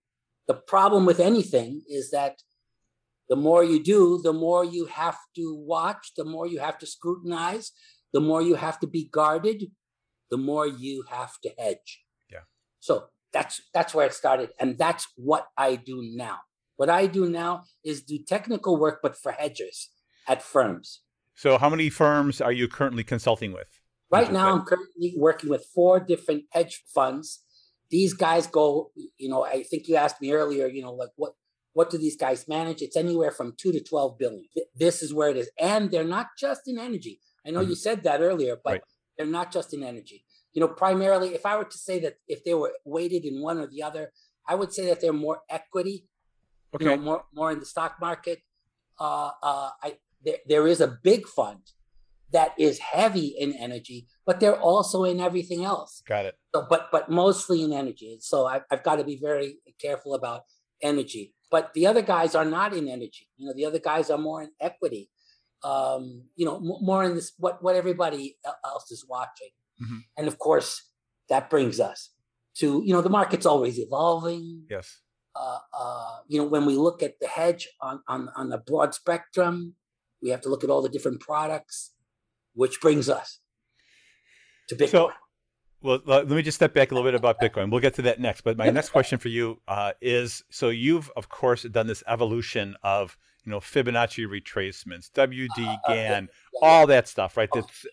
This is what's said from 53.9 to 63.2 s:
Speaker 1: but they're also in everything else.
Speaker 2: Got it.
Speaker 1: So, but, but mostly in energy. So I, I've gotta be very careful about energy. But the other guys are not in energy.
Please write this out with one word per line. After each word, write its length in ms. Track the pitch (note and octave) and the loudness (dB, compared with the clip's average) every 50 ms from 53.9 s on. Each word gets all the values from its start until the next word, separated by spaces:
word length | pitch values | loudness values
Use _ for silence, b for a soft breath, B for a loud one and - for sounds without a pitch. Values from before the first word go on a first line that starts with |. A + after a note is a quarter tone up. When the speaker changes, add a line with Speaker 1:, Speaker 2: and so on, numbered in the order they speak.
| B2 A#2+ - _ _ _ - | -18 -18 -20 _ _ _ -2
Speaker 1:
but 140 | F#3+ F3 F3+ | -2 0 4
they're 200 | G#3+ G#3 G#3 - | 4 4 4 4
also 440 | D3+ E3 F3+ G#3 F#3+ F#3+ - F#3+ F#3 | 4 4 4 4 2 2 0 0 0
in 160 | F#3 F3 F3+ | 0 0 0
everything 440 | F3+ F3 F3 F3+ F3+ - F3 E3+ F3+ | 0 0 0 -2 -4 -4 -6 -6 -2
else. 380 | G3 F#3+ - D3+ - - - _ | -4 -4 -4 -6 -12 -18 -18 _
Speaker 2:
Got 200 | - G#2+ G#2 G2 | -4 -4 -4 -4
it. 100 | F#2+ - _ _ _ - | -4 -8 _ _ _ -4
Speaker 1:
So, 120 | D3+ C3 B2 | -4 0 2
but, 180 | E3 D#3+ - - - | 0 0 0 0 -2
but 180 | D#3 - - | -2 0 2
mostly 520 | E3 F3 F3+ G3 F#3+ F#3+ - - F3+ E3 D#3+ | 0 4 4 4 4 2 0 -2 0 0 0
in 100 | D3+ D3 | 0 -2
energy. 460 | C#3 C3+ B2+ - - A2 A2 A2+ A2+ | -4 -4 -6 -8 -12 -16 -18 -18 -14
So 260 | - - - C#3 B2+ | -6 -2 0 0 2
I, 160 | C3 C3 C3+ C3+ - | 0 0 -4 -4 -4
I've 140 | C#3 C3+ - | -6 -2 0
gotta 200 | E3 D#3 D3+ C#3 | 0 0 0 -2
be 140 | D3 C#3+ C3 | -4 -6 -6
very 380 | C#3+ D3 D3+ C#3+ C#3+ C#3 C#3+ - _ _ _ - | -4 -2 -2 -2 -4 -6 -10 -16 _ _ _ -10
careful 340 | - C#3+ C#3+ - - C#3+ C3+ | -8 -6 -6 -6 -6 -6 -6
about 280 | B2+ B2+ A#2+ A#2+ A#2+ - _ _ _ _ _ _ - - | -6 -6 -6 -8 -10 -12 _ _ _ _ _ _ -6 -2
energy. 520 | D3 D3 C#3+ B2+ - - A2 G2+ - _ _ _ - | -2 0 -2 -2 -4 -10 -14 -14 -16 _ _ _ 0
But 240 | E3 D#3+ D#3 - - | 0 0 0 0 -2
the 120 | D#3+ E3+ | 2 4
other 160 | G3 A3+ A#3+ G3+ | 4 4 4 2
guys 320 | F#3+ F#3 E3+ E3+ D#3 - | 2 0 2 2 2 2
are 100 | D#3+ D#3+ | 2 0
not 280 | D#3 D#3+ F3 G3 G#3+ G3+ | 0 0 0 -2 -2 -2
in 160 | E3+ D3+ C3 | -6 -8 -8
energy. 400 | B2+ B2 A#2+ - - - | -10 -10 -12 -14 -16 -20